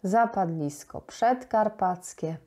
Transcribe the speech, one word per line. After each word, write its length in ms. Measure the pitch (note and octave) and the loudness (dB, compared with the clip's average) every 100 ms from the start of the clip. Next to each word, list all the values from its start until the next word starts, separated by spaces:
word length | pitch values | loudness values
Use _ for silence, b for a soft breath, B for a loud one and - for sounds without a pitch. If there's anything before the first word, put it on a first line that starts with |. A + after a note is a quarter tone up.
zapadlisko 960 | F#3+ A3 A3+ A3 F3+ E3 D3 C#3+ - - | 2 4 4 2 -2 0 -4 -6 -14 -14
przedkarpackie 1400 | - - A#3 B3+ B3+ A3 G#3+ G#3+ F#3 F3+ - - D#3+ E3 | -14 0 2 2 0 0 0 2 -2 -2 -8 -8 -6 -6